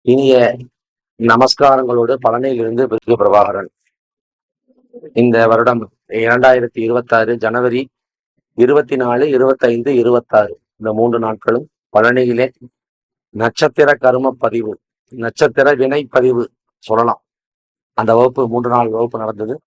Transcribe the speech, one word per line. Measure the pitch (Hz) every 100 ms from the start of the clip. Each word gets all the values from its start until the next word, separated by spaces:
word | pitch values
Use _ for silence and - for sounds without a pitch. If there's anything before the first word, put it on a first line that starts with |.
இனிய | - 131 135 127 117 123 123 _ _ _ _ _
நமஸ்காரங்களோடு | 117 113 123 - 143 131 127 120 117 131 123
பழனியிலிருந்து | 117 135 123 113 117 131
பிரிவு | 113 - 117
பிரபாகரன். | 101 104 101 95 - _ _ _ _ _ _ _ _ _ _ _ _ - -
இந்த | 113 120 113 113
வருடம் | 113 120 120 107 _ _
இரண்டாயிரத்தி | 107 113 123 131 127 120 123
இருபத்தாறு | 113 120 120 113 110 120
ஜனவரி | 110 123 123 123 135 _ _ _ _ _ _
இருபத்தி | - 123 147 123 135
நாலு, | 123 120 151
இருபத்தைந்து, | 131 131 131 123 117 120 127
இருபத்தாறு | 120 120 - 110 104 - _ _
இந்த | 107
மூன்று | 110 120 117
நாட்களும் | 110 107 - 117 156 _ _ 104
பழனியிலே | 113 127 123 117 127 _ 123 _ _ _ _ _ _
நட்சத்திர | 107 113 - 151 139 147
கர்ம | 131 127 127 131
பதிவு, | 123 113 117 107 98 _ _ _
நட்சத்திர | 127 113 - 147 117 135
வினை | 139 131 143 131
பதிவு | - 127 120 113 _ _ _
சொல்லலாம். | - 110 117 - _ _ _ _ _ _ _
அந்த | - 110 113
வகுப்பு | 127 127 120
மூன்று | 120 123
நாள் | 120 117
வகுப்பு | 113 117 117
நடந்தது. | 110 104 107 147